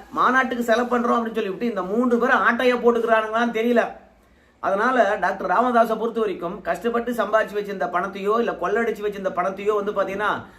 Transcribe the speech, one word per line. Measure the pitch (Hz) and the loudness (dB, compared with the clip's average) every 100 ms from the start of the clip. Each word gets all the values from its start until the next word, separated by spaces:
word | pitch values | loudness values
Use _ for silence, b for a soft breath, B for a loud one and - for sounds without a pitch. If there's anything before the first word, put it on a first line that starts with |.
| - | -8
மாநாட்டுக்கு | 151 208 262 247 240 | 0 2 4 2 -2
செலவு | 233 226 240 240 | 0 0 2 0
பண்றோம் | |
அப்படின்னு | 240 240 226 | 0 0 -2
சொல்லிவிட்டு | 226 196 175 240 | -4 -4 -4 -4
இந்த | 202 | -4
மூன்று | 180 226 247 233 | -2 0 2 2
பேரும் | 247 233 | 4 4
ஆட்டைய | 208 240 254 247 | 4 2 2 4
போட்டுக்கிறானுங்களான்னு | 233 233 226 220 214 220 240 220 | 2 2 4 2 2 0 0 0
தெரியல. | 240 233 190 - - _ b b b b | 2 2 0 -4 -20 _ b b b b
அதனால | 180 196 240 262 202 214 | -4 0 2 2 2 2
டாக்டர் | 180 190 185 | -2 -2 0
ராமதாஸை | 190 247 233 233 202 | 2 4 4 2 0
பொறுத்த | 226 226 | -2 -2
வரைக்கும் | 208 175 170 202 | -2 -2 -6 -8
கஷ்டப்பட்டு | 165 175 233 233 233 | -6 -4 -2 -2 -2
சம்பாதிச்சு | 233 202 214 196 208 | -2 2 2 2 -4
வச்சிருந்த | 196 190 175 | -6 -4 -2
பணத்தையோ, | 175 190 196 196 226 | -2 -4 -4 0 0
இல்ல | 208 | 0
கொள்ளடிச்சு | - 175 220 226 208 | -2 -2 0 -2 -2
வச்சிருந்த | 208 196 185 175 | -4 -4 -4 -2
பணத்தையோ | 190 190 202 214 | -4 -2 -2 -2
வந்து | 196 | -2
பாத்தீங்கன்னா, | 196 190 196 208 135 B | -2 -2 -2 -2 -4 B